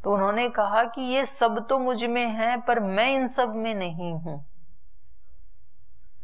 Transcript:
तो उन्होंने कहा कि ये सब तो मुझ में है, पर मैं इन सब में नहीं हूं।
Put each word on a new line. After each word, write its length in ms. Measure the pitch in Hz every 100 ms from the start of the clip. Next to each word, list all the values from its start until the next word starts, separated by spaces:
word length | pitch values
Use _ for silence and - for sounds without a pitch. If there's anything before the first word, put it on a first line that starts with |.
तो 100 | -
उन्होंने 360 | 202 196 208 240
कहा 340 | 233 202 220
कि 180 | 233 233
ये 240 | 254 254 269
सब 420 | - 233 214 226
तो 120 | 269
मुझ 260 | 254 247 233
में 200 | 240 240
है, 360 | 220 226 247
पर 180 | 233 233
मैं 340 | 196 190 247
इन 140 | 269 254
सब 280 | - 247 214
में 180 | 226
नहीं 400 | 208 180 165 175
हूं। 240 | 165 165 147 - - - - - - - - - - - - - - - - - -